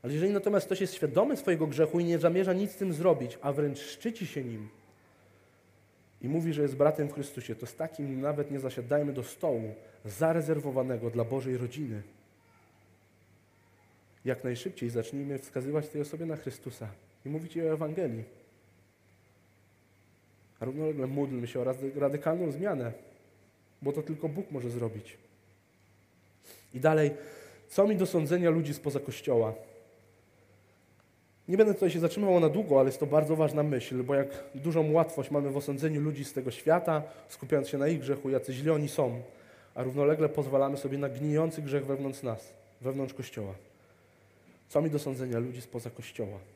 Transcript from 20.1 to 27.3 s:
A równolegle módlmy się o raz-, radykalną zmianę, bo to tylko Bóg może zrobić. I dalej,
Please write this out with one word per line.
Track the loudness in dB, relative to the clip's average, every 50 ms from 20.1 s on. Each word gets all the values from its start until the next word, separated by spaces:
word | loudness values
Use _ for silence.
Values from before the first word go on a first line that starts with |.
| _ _ _ _ _ _ _ _ _ _
A | -8
równolegle | -6 -4 -4 -4 -2 -2 -2 -4
módlmy | -2 0 -2 -2 -2 -2 -6 -6
się | -4 -4 -2
o | -2
raz-, | -2 -2 -2 -4 -6 -2
radykalną | 0 0 0 0 0 0 0 0 0 0 -2
zmianę, | -2 -2 -2 -2 -2 -2 -4 -6 -6 -10 -16 -20 -20 _ _ _ _ _ _ _ _ _ _ _ _ _
bo | -4 -2 -2
to | -2
tylko | -4 -6 -6 -4 -4 -4
Bóg | -4 -6 -8 -6
może | -8 -6 -6 -4
zrobić. | -4 -4 -4 -4 -6 -8 -14 -14 -20 -20 -20 -20 _ _ _ _ _ _ _ _ _ _ _ _ _ _ _ _ _ _ _ _ _ _ _ -20 -20 -20 -20 _ -8
I | 4
dalej, | 4 6 6 6 4 4 2 -4 -12 -16